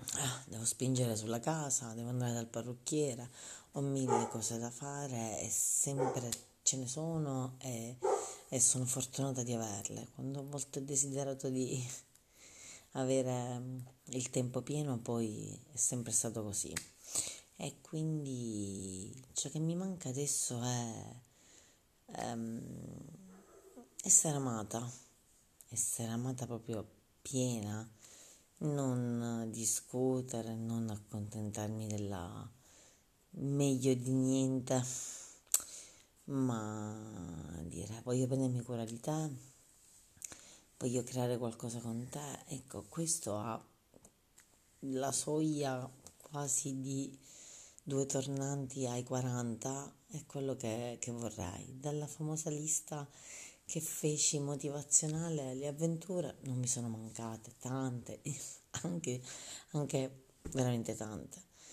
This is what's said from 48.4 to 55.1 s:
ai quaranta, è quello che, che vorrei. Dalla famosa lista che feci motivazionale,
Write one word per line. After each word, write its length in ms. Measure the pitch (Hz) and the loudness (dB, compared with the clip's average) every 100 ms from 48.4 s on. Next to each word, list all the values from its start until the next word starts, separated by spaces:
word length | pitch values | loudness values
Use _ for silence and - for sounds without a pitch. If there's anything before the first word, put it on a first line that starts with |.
| 139 143 131 135 127 | 0 0 -2 -2 0
ai 180 | 123 | 0
quaranta, 920 | 127 127 127 123 120 113 135 139 143 - - | 0 0 2 0 0 -2 -2 -4 -8 -16 -12
è 180 | 151 - | -10 -8
quello 300 | 143 135 127 | -4 -2 -2
che, 420 | 113 110 120 117 | -2 -2 -2 -4
che 120 | 120 | -4
vorrei. 680 | 117 113 107 90 95 - 131 | -4 -4 -4 -4 -4 -10 -6
Dalla 280 | 147 147 147 | -2 -2 -4
famosa 420 | - 156 156 160 | -4 -2 0 0
lista 580 | 151 156 - - 151 143 - - - - - - | -2 0 0 0 -6 -8 -12 -16 -14 -14 -14 -6
che 140 | 165 | -4
feci 600 | - - 156 151 - 147 | -2 0 2 4 4 4
motivazionale, 1120 | 143 143 147 147 139 - 156 | 0 -2 -2 -4 4 4 4